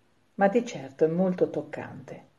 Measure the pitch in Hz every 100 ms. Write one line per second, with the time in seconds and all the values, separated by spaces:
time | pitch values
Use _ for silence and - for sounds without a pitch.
0 | _ _ _ - 196 233 233 147 135 -
1 | 160 170 185 180 160 151 - - - 117
2 | - 143 -